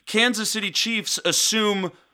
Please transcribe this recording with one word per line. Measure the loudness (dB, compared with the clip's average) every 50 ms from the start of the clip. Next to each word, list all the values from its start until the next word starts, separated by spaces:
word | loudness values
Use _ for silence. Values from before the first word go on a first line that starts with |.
| -12
Kansas | -2 2 2 2 2 2 0 -4 -4
City | -2 -2 -4 -2
Chiefs | -2 -2 -2 0 -2 -4 -2 -2 -4 -2 0
assume | 0 2 2 2 2 2 2 2 2 2 0 -2 -4 -6 _ _ _